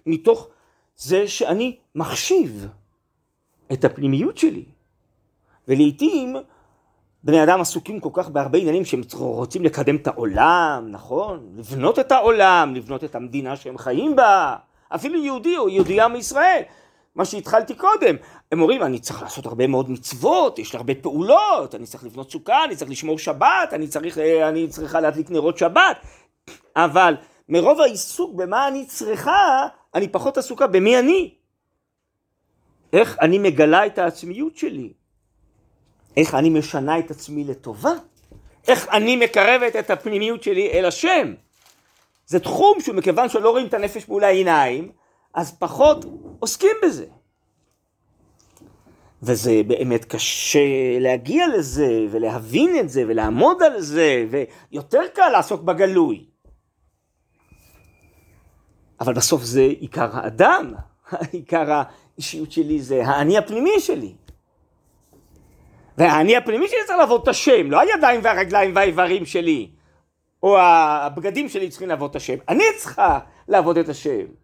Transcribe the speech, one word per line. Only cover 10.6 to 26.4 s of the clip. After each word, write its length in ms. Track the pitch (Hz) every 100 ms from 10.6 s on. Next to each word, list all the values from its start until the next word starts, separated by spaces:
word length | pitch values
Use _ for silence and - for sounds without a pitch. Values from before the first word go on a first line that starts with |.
| 160 131 113
נכון? 600 | 98 - 139 208 170 107 101
לבנות 420 | 113 135 147 233
את 140 | 262
העולם, 600 | 262 220 226 190 180 143
לבנות 300 | 127 110 131
את 100 | 147
המדינה 420 | 120 123 139 131 139
שהם 220 | 131 127
חיים 380 | 127 135 302 269
בה. 400 | 226 196 147 117 _ _ -
אפילו 360 | 170 285 330
יהודי 320 | 285 254 320 349
או 120 | 226
יהודייה 400 | 190 175 202 233
מישראל, 540 | 240 - 269 359 339 - _ _ _ _
מה 100 | -
שהתחלתי 500 | 185 208 - 226 220
קודם, 420 | 240 370 427 254 143 - - -
הם 80 | 160
אומרים, 220 | 160 269
"אני 160 | 139 127
צריך 240 | - -
לעשות 240 | - - 123
הרבה 200 | 117 135
מאוד 240 | 131 131
מצוות, 680 | 123 - 120 226 359 294 -
יש 140 | 104
לי 40 | 117
הרבה 180 | 120
פעולות, 800 | 135 165 147 196 330 415 285 131
אני 120 | 110 117
צריך 180 | -
לבנות 260 | 120 120 135
סוכה, 340 | 156 196 262
אני 120 | 311 165
צריך 140 | 135
לשמור 280 | 135 156 156
שבת, 500 | 165 139 254 370 330
אני 160 | 156 151
צריך, 300 | 151 165 160
אה, 300 | 156 160 156
אני 200 | 160 160
צריכה 320 | 156 156 165
להדליק 300 | 156 151 156
נרות 280 | 165 156 170
שבת." 480 | 170 240 330 - - - _ _